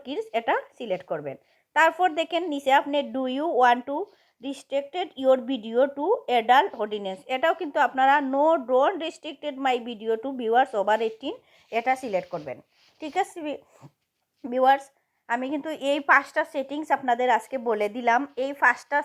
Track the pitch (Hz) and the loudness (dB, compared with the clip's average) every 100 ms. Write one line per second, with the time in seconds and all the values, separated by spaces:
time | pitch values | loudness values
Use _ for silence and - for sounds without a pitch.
0 | 262 302 440 220 226 440 - - 233 185 | -2 -8 -6 -4 -2 -2 -4 -12 -6 -6
1 | - 165 147 131 _ _ _ 294 320 330 | -6 -8 -8 -12 _ _ _ 2 2 4
2 | 359 311 320 339 359 285 269 269 285 285 | 0 0 -4 -4 -4 -4 2 2 2 -2
3 | 247 240 262 262 320 269 247 247 247 285 | -4 -4 -4 -4 -2 4 4 4 0 -6
4 | 403 _ _ _ 247 277 - 277 277 359 | -8 _ _ _ -14 -14 -8 -6 -6 -6
5 | 381 - 262 262 233 262 214 233 277 277 | -8 -2 2 2 2 -6 -2 0 0 0
6 | 311 494 - 240 220 254 381 226 214 208 | 0 0 0 0 6 6 4 0 -6 -6
7 | 196 190 - 254 330 349 339 294 262 269 | -8 -10 -6 -2 0 0 -2 0 0 4
8 | 269 285 277 269 302 330 240 254 294 381 | 4 4 2 2 4 2 2 2 2 0
9 | 320 - 302 302 294 262 269 254 233 226 | -6 -10 -14 -10 -10 -4 -2 -2 -4 -8
10 | 220 226 254 269 226 233 262 220 190 220 | -4 -4 -4 -6 0 2 2 0 0 0
11 | 220 220 269 480 _ _ _ 220 233 262 | 0 -6 -10 -12 _ _ _ -4 -2 -4
12 | 262 190 180 170 151 123 - _ _ _ | -4 -6 -4 -10 -10 -14 -18 _ _ _
13 | 311 359 381 349 302 277 _ _ - _ | -6 -4 -4 -6 -10 -10 _ _ -20 _
14 | _ _ _ _ - 247 262 277 277 _ | _ _ _ _ -6 2 4 4 2 _
15 | _ _ - 240 254 302 311 302 277 294 | _ _ -6 -4 -4 -6 -6 -4 -2 0
16 | 285 277 277 - 311 294 269 294 311 277 | 4 4 4 -2 -4 -4 -6 -6 -2 -2
17 | 269 240 254 220 226 262 240 214 208 220 | 0 0 2 2 0 -6 -2 -2 -2 -2
18 | 240 233 277 - 269 285 254 240 - 285 | 2 2 2 -4 -6 2 2 2 -2 -4